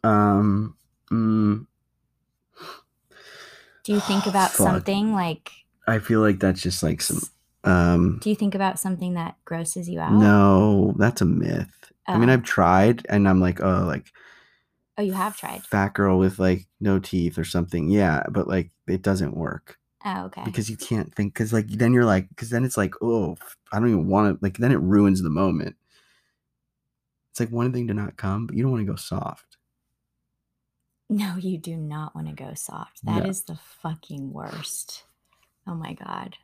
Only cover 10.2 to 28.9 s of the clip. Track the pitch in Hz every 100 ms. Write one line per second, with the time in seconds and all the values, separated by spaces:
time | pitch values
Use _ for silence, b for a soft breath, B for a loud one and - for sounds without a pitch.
10.2 | 104 104 98 95 107 101 98 - 107 -
11.2 | 90 82 82 - - _ - _ - 180
12.2 | 120 127 120 - 87 92 104 117 - 101
13.2 | 98 95 90 85 95 92 92 71 - b
14.2 | b b b b b _ _ - 208 190
15.2 | 196 196 - 90 - - 196 - 202 92
16.2 | 95 95 92 92 92 _ 101 95 95 92
17.2 | 85 82 82 90 85 87 78 104 95 73
18.2 | - - 78 92 85 _ - 92 98 95
19.2 | 76 - 80 - _ - _ _ 202 190
20.2 | 185 - - 101 107 110 - 110 - -
21.2 | 101 - 110 113 107 107 117 123 117 95
22.2 | 95 - 113 120 127 - 95 - 117 117
23.2 | 87 80 - - _ 107 120 104 85 95
24.2 | 104 90 101 92 120 117 87 101 101 95
25.2 | 87 76 95 85 - - _ _ _ _
26.2 | _ _ _ _ _ _ _ _ _ _
27.2 | _ - 113 117 123 123 120 104 101 -
28.2 | 98 98 113 - 131 123 98